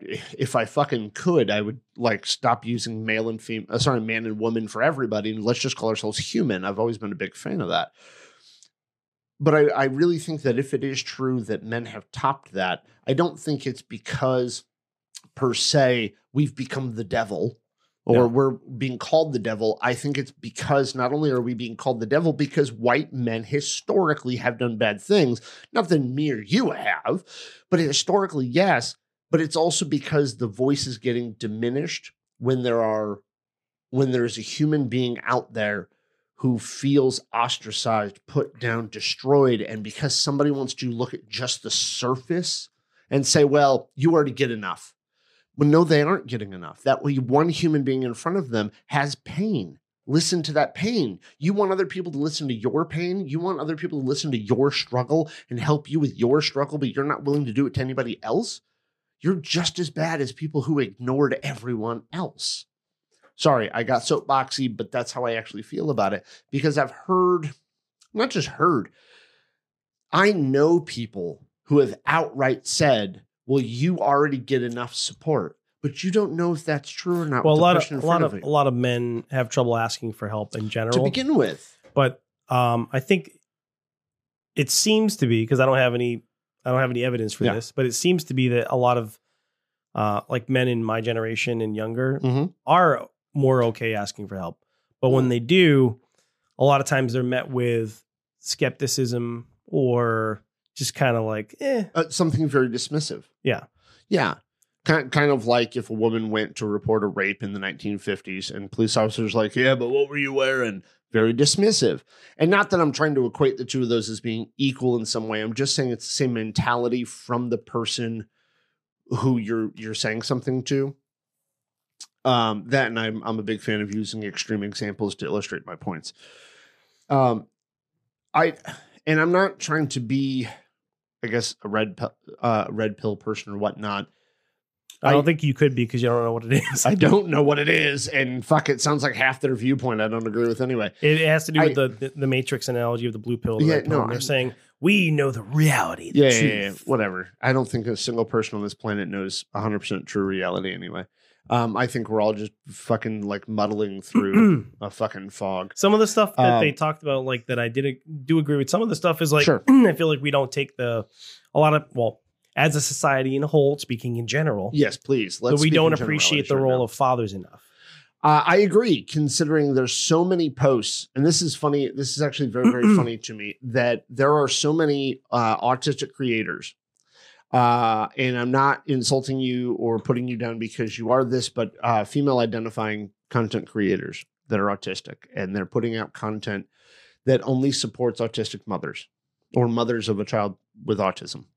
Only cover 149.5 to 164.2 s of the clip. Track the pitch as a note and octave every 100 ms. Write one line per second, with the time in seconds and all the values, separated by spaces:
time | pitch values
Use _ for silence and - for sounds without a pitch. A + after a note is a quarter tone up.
149.5 | G2+ G#2+ G#2 - G2 - G#2 G2 F#2+ F2+
150.5 | F#2+ F#2+ F#2 F2+ E2 F#2 _ _ _ -
151.5 | A#2+ A#2 G#2+ B2 B2 G2+ A2 G#2+ G#2 G#2+
152.5 | _ - - - A2 A2+ G#2+ G2+ G2+ -
153.5 | G#2+ G#2 G#2 G#2 G2 - - G2 G#3 G#3+
154.5 | C#3 - - G2+ - A2 G2 G2 - F#2+
155.5 | F#2 F#2+ - G3+ G#3+ G#3+ A3 G3+ - B2
156.5 | A#2 D3 C#3 D#3 D#3 D3 C3+ C3 B2 A#2
157.5 | A#2+ A#2 B2 C#3 C3 D#3 D3+ C3 D#3+ C#3+
158.5 | C#3+ C3+ G3 A3+ D#3 F3 D#3+ D#3 D3 D3
159.5 | B2 - C4+ G#3+ D3+ E3 C#3+ D3 C#3 B2+
160.5 | D3 C#3 - A#2+ A#2 - _ - - _
161.5 | D3 D#3 D3+ D3 B2+ A2+ - _ _ _
162.5 | - D3+ D3 - C#3 D3+ C3+ C3+ C3+ D3
163.5 | D#3 C#3 C#3+ - A#2+ B2+ A#2